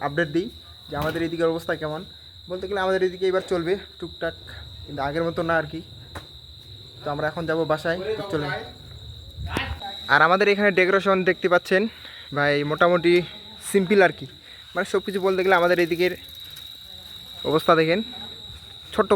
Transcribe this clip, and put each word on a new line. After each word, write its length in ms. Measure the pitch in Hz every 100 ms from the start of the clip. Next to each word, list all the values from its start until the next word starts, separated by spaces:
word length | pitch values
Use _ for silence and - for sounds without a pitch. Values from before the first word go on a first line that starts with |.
| 143
আপডেট 220 | 147 165 160
দিই 120 | 220 - - - -
যে 60 | 143
আমাদের 200 | 156 160 165
এদিকের 220 | 165 165
অবস্থা 200 | 165 165 160
কেমন। 200 | 156 156 196 - - - -
বলতে 160 | 185 190
গেলে 120 | 196 185
আমাদের 160 | 190 185
এদিকে 180 | 180 185
এবার 120 | 185 180
চলবে 220 | 180 165 196 - -
টুকটাক, 360 | 170 - 165 - - - - - -
কিন্তু 160 | 147 139
আগের 160 | 156 170
মতো 140 | 170 165
না 60 | 165
আর 60 | 151
কি। 80 | 160 185 - - - - - - - - - - -
তো 40 | 151
আমরা 120 | 147 151
এখন 120 | 165 160
যাব 100 | 160 156
বাসায়, 260 | 156 165 175 202 220
তো 60 | -
চলেন। 180 | 156 143 - - - - - - - - - - - - - - - -
আর 60 | 139 156
আমাদের 200 | 190 202
এখানে 160 | 202 208 185
ডেকোরেশন 400 | 180 196 196 190 180
দেখতে 180 | 175 180
পাচ্ছেন 280 | 175 - 190 220 - - - - 139
ভাই, 160 | 143 143 147
মোটামুটি 420 | 151 175 175 170 175 170 - - - -
সিম্পল 300 | 202 175 202 175
আর 60 | -
কি। 80 | 135 - - - -
মানে 120 | 175 196
সব 80 | 196 185
কিছু 120 | 190 190
বলতে 140 | 185
গেলে 120 | 185 180
আমাদের 160 | 175 175 170
এদিকের 280 | 165 180 180 - - - - - - - - - - - - 143
অবস্থা 240 | 151 - 160
দেখেন, 200 | 160 190 226 - - - - - - - -
ছোট্ট 180 | - 208